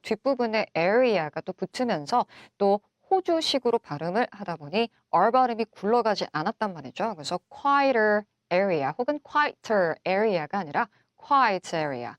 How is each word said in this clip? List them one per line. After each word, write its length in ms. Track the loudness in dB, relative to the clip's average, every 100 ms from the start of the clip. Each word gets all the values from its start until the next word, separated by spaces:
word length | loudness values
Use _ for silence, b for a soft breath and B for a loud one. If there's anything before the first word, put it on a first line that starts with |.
뒷부분에 640 | -4 -4 -2 -2 0 -2 -2 0
area가 640 | 2 2 2 2 -2 -8
또 100 | -10
붙으면서 720 | -8 -8 -4 -2 -2 0 -2 -2 B B _
또 220 | 2 2 _ _ _
호주식으로 680 | -2 2 -2 0 -2 0 -2
발음을 480 | -2 -8 -4 -2 -2
하다 260 | -6 -10 -10
보니 320 | -4 -2 -2 _ _
R 200 | 2 4
발음이 360 | 4 2 0 -6
굴러가지 600 | -4 0 2 2 0 -2
않았단 420 | -4 -4 -4 -6
말이죠. 400 | -6 -14 -6 -6
그래서 240 | -6 -6 -8 _
quieter 720 | -6 0 2 4 4 4 2 -2 _ _
area 400 | 0 2 0 -2 -4
혹은 220 | -4 -4
quieter 720 | -2 0 0 -2 -2 0 2 -2 -2
area가 520 | 0 2 0 -2 -6
아니라 300 | -4 -4 -4 _ _ _
quieter 680 | 0 2 4 0 -4 -4
area. 300 | -2 -4 -8